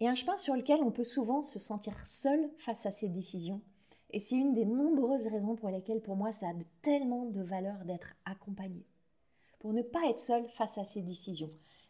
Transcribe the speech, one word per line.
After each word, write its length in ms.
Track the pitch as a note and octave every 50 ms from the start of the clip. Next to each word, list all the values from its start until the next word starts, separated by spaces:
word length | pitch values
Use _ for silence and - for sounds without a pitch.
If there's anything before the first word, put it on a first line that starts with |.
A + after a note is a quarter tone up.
Et 80 | A3+ B3
un 60 | B3+
chemin 240 | B3 - D4 G4+ G4
sur 160 | - C#4+ C4
lequel 280 | B3 A#3+ - D4 D#4+
on 80 | C#4 A3+
peut 140 | - A#3+ A#3
souvent 380 | - - C#4 A3+ A3 C4+ D4
se 160 | C#4+ - - G3+
sentir 480 | - - G#3+ G#3 - G#3 - - -
seul 440 | - - - - C4+ C#4+ D#4+ D4+ D4 D#4
face 300 | - - A#3+ A3 - -
à 40 | G3+
ces 200 | G3 - A3 F#3+
décisions. 500 | E3+ F#3+ F#3 - - F3+ E3 F3 G3 G#3 - - _ _ _ _ - _ _ - -
Et 60 | G#3+
c'est 160 | - - B3+
une 160 | B3+ C4+ C#4
des 120 | B3 A3+ G#3+
nombreuses 600 | G#3 A#3+ C4 D4 E4 D#4+ C#4 A#3+ B3 C#4 B3+ A3
raisons 300 | A3 A3 G#3 G3+ G#3+ A#3
pour 140 | A3+ A3 G3
lesquelles, 300 | F#3+ F#3 F#3 A3+ A3 A3
pour 140 | A3 G3 G3
moi, 160 | G3 G3+ A3
ça 180 | A3 - G3 E3+
a 60 | F3 F3 E3 - _ -
tellement 420 | - D4 C#4+ C#4+ C4+ B3 A#3+ B3 B3
de 180 | A#3 G3 G3
valeur 420 | F#3 F3 F#3+ F#3 F#3 G3 G3+ G3 F3
d'être 300 | F3 F3+ E3+ - - - _ -
accompagné. 640 | F#3 G3 G3 - G3+ G3 F#3+ F#3+ F#3+ F3+ F3 - _ _ _ _ _ _ _ _ _ _ _ _ _ _ -
Pour 140 | - G#3+
ne 100 | A3 A#3+
pas 260 | A#3+ A#3+ - E4+ E4 C4
être 120 | A3+ -
seul 280 | - - A#3+ A#3 A#3 A#3
face 280 | - - A3 G#3+ - G#3
à 60 | G3
ces 180 | - - G3+
décisions. 480 | F3+ F3+ F3 - - G3 F3+ D#3 D#3 D#3 - - _ - - - _